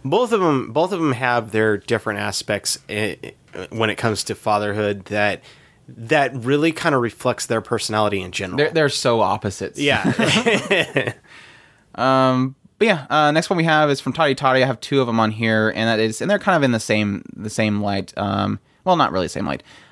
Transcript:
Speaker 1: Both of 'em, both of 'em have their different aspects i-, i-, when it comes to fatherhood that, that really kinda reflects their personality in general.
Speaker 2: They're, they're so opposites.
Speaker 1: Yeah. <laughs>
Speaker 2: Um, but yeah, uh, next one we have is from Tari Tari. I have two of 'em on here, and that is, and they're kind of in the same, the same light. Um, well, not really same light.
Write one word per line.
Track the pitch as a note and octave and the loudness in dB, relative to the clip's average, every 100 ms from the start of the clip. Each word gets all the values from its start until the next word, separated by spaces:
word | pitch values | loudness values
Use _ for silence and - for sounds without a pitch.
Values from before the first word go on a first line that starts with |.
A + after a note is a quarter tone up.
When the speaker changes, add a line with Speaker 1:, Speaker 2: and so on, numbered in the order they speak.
Speaker 1:
Both | C3+ G3+ A#3 | -2 0 2
of | A3 | 2
'em, | E3+ C3+ A2 | 2 0 0
both | C3+ F#3 | -2 -2
of | F#3 | 0
'em | D#3 | -2
have | A#2+ B2+ A#2+ G#2+ | 0 0 0 0
their | A2 A2 G2+ | 2 2 0
different | - A2+ A2 G#2 | -2 -2 -2 -4
aspects | G#2 - - G2+ - - - | -4 -4 -4 -4 -4 -8 -6
i-, | G#2+ G#2 - - - _ | -4 -4 -6 -12 -18 _
i-, | - - | -14 -8
when | A2 A2 | -2 -2
it | F#2+ | 0
comes | A#2 G2+ | -2 -2
to | - | -6
fatherhood | G#2 A2 G#2 G#2 G#2 G#2 G2+ F#2+ | -6 -2 0 0 -2 -2 -4 -4
that, | G#2 G#2 F2 - - _ _ - | 0 0 -2 -10 -20 _ _ -20
that | A#2 A2+ D3+ C3+ | -12 0 2 2
really | C3 A#2+ D3 E3 | -2 0 2 0
kinda | D#3+ E3+ C3 | 0 2 2
reflects | A#2 - B2+ - - | 0 -2 -4 -2 -2
their | A2+ | -4
personality | - A2+ - G#2+ G#2 G2 | -2 -4 -2 0 0 -2
in | F#2 | -6
general. | F#2 F#2 A2+ | -8 -4 0
Speaker 2:
They're, | D#3 | 0
they're | D#3+ C#3+ | 2 0
so | - B2+ A#2 | 0 0 2
opposites. | F#2+ G2+ G#2 - F#2+ - | 2 0 -4 -6 -8 -2
Speaker 1:
Yeah. | C#3+ A#2+ C#3 - D#3 A3 A#3 G3+ - F#3 - C#3 A2 - | 0 2 0 0 0 2 2 0 0 0 0 -2 -4 -6
<laughs> | _ - - - - _ _ | _ -20 -20 -20 -20 _ _
Speaker 2:
Um, | - C3 C3 C3 B2+ C3 - _ - | -2 2 4 4 2 -2 -6 _ 0
but | A3 | 2
yeah, | E3 - | 2 0
uh, | D3+ D3 | 2 4
next | D#3+ - | 2 0
one | F3+ | 0
we | |
have | E3 D#3 D3+ | 2 4 4
is | C#3 | 0
from | C3 | -2
Tari | C#3+ D3+ | 0 0
Tari. | C3+ C3+ C3 | 2 2 4
I | C3 | 2
have | A#2 | -2
two | - C#3 | 0 0
of | A#2+ | 2
'em | A2+ | 2
on | G#2+ | 2
here, | A2 A2+ A2 A2 G2+ | 0 0 2 2 0
and | A2+ | 0
that | A2 | 2
is, | A2 - | 0 0
and | C#3 | -2
they're | G#3 | 0
kind | G3 E3+ | 2 2
of | |
in | C3+ | 2
the | A2+ | 0
same, | - G#2+ G2+ G2+ - - | 0 0 0 -4 -8 -14
the | G#2+ | -6
same | - G#2+ G#2 | -2 0 0
light. | G#2 G2 - - | -2 -4 -6 -6
Um, | G2+ G2+ G2+ G#2 _ _ | -2 -2 -2 -4 _ _
well, | F#3 D3+ | 0 2
not | C3 | 2
really | F#2 E2+ | 0 -4
same | - - | -4 -6
light. | - - - - | -6 -12 -20 -20